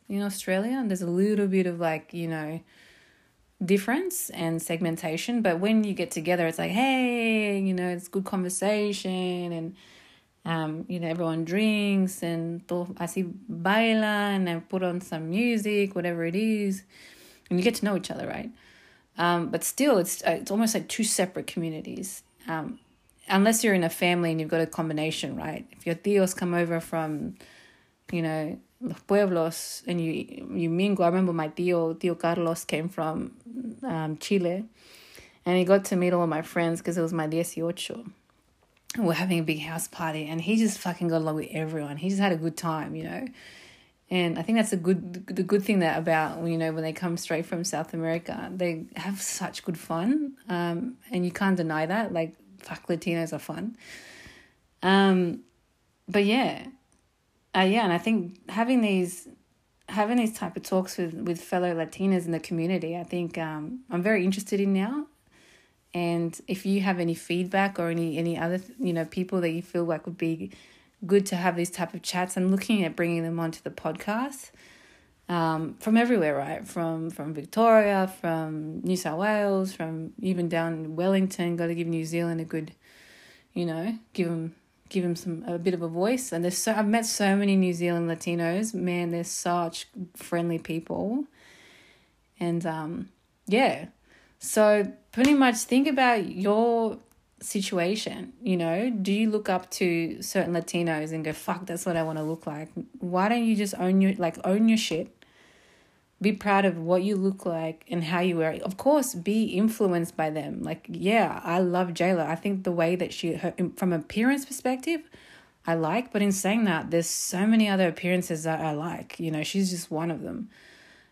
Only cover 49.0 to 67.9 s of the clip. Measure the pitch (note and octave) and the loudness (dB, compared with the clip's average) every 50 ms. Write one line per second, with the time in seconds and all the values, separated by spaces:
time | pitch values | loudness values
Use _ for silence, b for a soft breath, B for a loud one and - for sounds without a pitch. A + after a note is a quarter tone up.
49 | E3 F#3+ G3 F#3+ - - - - F3+ E3+ - - - - E3+ - - - E3 E3 | -6 -6 -6 -6 -6 -6 -6 -4 -6 -6 -6 -8 -6 -6 -6 -6 -4 -4 -2 0
50 | F3 A#3 C#4+ D#4 D4 C4+ C#4 - - G#3 F3+ E3+ F3 E3+ E3+ E3+ - B3+ - - | 2 2 2 0 0 -4 -8 -10 -8 -6 -4 -2 -2 -2 -2 -4 -4 -6 -10 -12
51 | - - F3 F3+ F3+ F3 E3+ - G3+ F#3+ F#3+ F3 E3 D#3+ D#3 D#3 D#3+ D#3+ F#3+ A3 | -12 -6 -4 -2 -2 -2 -2 0 2 2 2 2 0 0 0 0 0 0 0 -2
52 | A3+ G3 F3 E3 E3 D#3+ - _ _ - - - - - E3+ - - - E3+ E3 | -2 -2 -2 -2 -2 -4 -6 _ _ -20 -20 -20 -16 -16 -16 -10 -6 -4 -4 -2
53 | - F3 E3+ E3+ E3 D#3+ D#3 D3 - - D3+ E3+ F#3+ A3+ A3+ B B B B B | -2 -2 -2 -2 -2 -4 -6 -8 -8 -8 -8 -6 -6 -8 -8 B B B B B
54 | B B B B B B B B B B B B B _ _ - - F#3 G3 G3 | B B B B B B B B B B B B B _ _ -2 2 4 6 6
55 | G3 G3 F#3+ F3+ F3+ E3+ - - - _ _ _ _ _ _ _ _ _ _ _ | 8 8 6 6 4 2 0 -4 -10 _ _ _ _ _ _ _ _ _ _ _
56 | _ - F3+ G#3 G3+ G3+ A3 C4+ B3 D#3+ - - - C4 - _ _ _ _ _ | _ 0 2 4 4 4 4 4 2 2 -2 -4 -10 -14 -18 _ _ _ _ _
57 | _ _ _ _ _ _ _ _ _ _ - F#3 F#3+ F#3+ G3+ A#3 A3 F#3 E3+ F3 | _ _ _ _ _ _ _ _ _ _ 2 2 4 4 4 4 2 2 2 0
58 | - A3+ A3+ G#3 F3 F3 - - - - F#3+ G#3+ A#3 B3 C4 B3 A3 G#3 G3 F#3 | 2 2 0 0 0 -4 -10 -14 -14 -6 -2 -2 0 2 4 4 4 4 4 2
59 | F3+ F3 - - - - - _ _ _ _ _ _ _ _ _ _ - - G#3 | 2 0 -2 -8 -16 -18 -20 _ _ _ _ _ _ _ _ _ _ -6 0 0
60 | G#3 G#3+ B3 B3 A3+ A3 A3 - - F3 - F#3+ - - F#3+ F#3 F#3 F#3 - - | 0 2 2 2 2 2 0 -4 -8 -8 -8 -8 -6 -2 0 0 0 -2 -4 -4
61 | F3 E3 E3 - - F3 E3+ E3 - - G3 F3+ F3+ F3+ E3+ E3 D#3+ D#3 - - | -4 -4 -4 -6 -4 -4 -4 -6 -6 -4 -2 0 0 0 0 -2 -4 -4 -4 -2
62 | F#3+ G3 F#3+ F3+ F3 E3+ E3 D#3+ D#3+ - F3+ E3 D#3+ F3 F#3+ F3 D#3+ D#3+ E3+ F3 | 0 2 2 2 2 0 -2 -4 -4 -4 -4 -2 0 0 0 0 -2 -4 -6 -6
63 | F3 - F3+ F3 F3 E3 - E3+ E3 D#3 D#3 D3+ D3+ D#3+ B3 B3+ - - F3 F3 | -6 -6 -4 -4 -4 -4 -4 -4 -6 -4 -6 -6 -8 -8 -10 -10 -10 -6 -4 0
64 | F3+ G#3+ A3 G3 F3+ F#3+ F#3+ G3+ - - G#3+ G3 G3+ G3 G3 F#3+ G3 A3+ C4+ D4+ | 2 2 2 2 2 2 0 -2 -4 -2 0 0 2 2 2 2 0 0 -2 -4
65 | D#4 - _ _ _ _ b b b b b b b b b b _ _ - F3 | -6 -8 _ _ _ _ b b b b b b b b b b _ _ -4 -2
66 | F3 E3+ E3+ E3+ E3+ E3 E3 - - - F#3 F#3+ - F#3+ G3 G3+ F#3+ G3+ F#3 F3 | 0 0 0 0 0 -2 -4 -6 -6 -6 -6 -4 0 2 2 2 4 2 2 2
67 | E3+ E3+ E3 E3 - - E3+ F3 F3+ F3+ F#3+ F#3+ G3 G3 G3 - E3+ E3+ | 2 0 0 -2 -4 -2 -2 -2 0 0 2 2 2 2 0 -2 -2 0